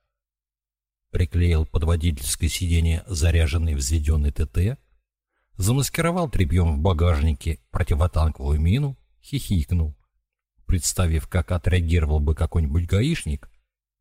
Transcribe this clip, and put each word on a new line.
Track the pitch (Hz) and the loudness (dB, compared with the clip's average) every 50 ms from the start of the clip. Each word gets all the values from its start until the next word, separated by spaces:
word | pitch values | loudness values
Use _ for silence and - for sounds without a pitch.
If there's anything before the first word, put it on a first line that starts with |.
| _ _ _ _ _ _ _ _ _ _ _ _ _ _ _ _ _ _ _ _ _ _ | _ _ _ _ _ _ _ _ _ _ _ _ _ _ _ _ _ _ _ _ _ _
Приклеил | - 80 87 - - 87 87 87 82 78 80 | -4 -4 -4 -2 0 0 2 2 2 2 0
под | - - 80 78 | 0 -2 -2 0
водительское | 80 85 82 80 87 76 - - - - - - 78 | 0 0 0 0 -2 -2 -2 -6 -8 -6 -4 -4 -4
сиденье | - - 90 85 85 85 82 82 82 - - - | -2 -2 -2 0 0 2 2 0 0 -2 -4 -6
заряженный | 92 80 85 85 82 85 80 78 - 85 80 80 73 | -4 0 0 2 2 2 2 2 0 -2 -2 -2 -2
взведенный | 69 67 - 82 80 73 71 78 76 73 71 | -2 -2 -2 -2 0 0 0 0 2 0 0
Т | - - 76 | 0 -2 -4
Т, | - - 90 87 107 135 - _ _ _ _ _ _ _ _ _ _ _ _ _ _ _ | -2 0 -2 -2 -2 -2 -6 _ _ _ _ _ _ _ _ _ _ _ _ _ _ _
замаскировал | - 92 101 123 139 131 - - - 160 170 170 185 170 127 | -2 0 0 2 2 0 -2 -2 -2 -2 0 0 0 -2 -2
тряпьем | - 101 92 71 82 92 87 82 76 69 | 0 0 0 2 2 2 2 2 2 2
в | |
багажнике | 76 98 92 78 87 87 82 71 73 80 73 - - 82 78 - _ _ | 2 0 2 2 2 2 2 2 2 0 0 0 -4 -6 -6 -6 _ _
противотанковую | - - 92 - 87 71 85 82 - 80 80 78 - - 65 71 76 76 | -4 -4 0 0 2 2 2 0 2 0 0 0 0 -2 -2 0 0 2
мину, | 78 85 104 135 147 139 131 - _ _ _ _ _ | 4 2 2 2 0 -2 -6 -10 _ _ _ _ _
хихикнул, | - - 135 - - 101 90 73 - 90 87 80 76 - - _ _ _ _ _ _ _ _ _ _ _ _ _ | -8 -6 -6 -4 -2 -2 -2 0 0 0 -2 -2 -2 -6 -12 _ _ _ _ _ _ _ _ _ _ _ _ _
представив, | - - 87 - - - - 92 85 80 78 - - | -2 -2 0 0 -4 -2 0 0 0 0 -2 -2 -2
как | - 90 - - | -2 -2 -2 0
отреагировал | 90 85 - - 90 90 82 80 82 87 76 73 76 76 | -4 -2 0 0 0 0 2 2 2 2 2 2 2 2
бы | 73 73 78 | 2 0 0
какой-нибудь | - 82 - - 85 78 71 69 87 85 85 | 0 -2 -2 0 0 0 0 0 -2 0 0
гаишник, | 95 98 117 156 170 - - 78 73 - - - - _ _ _ _ _ _ _ _ _ | 0 0 2 0 -2 -4 -4 -6 -8 -8 -8 -16 -20 _ _ _ _ _ _ _ _ _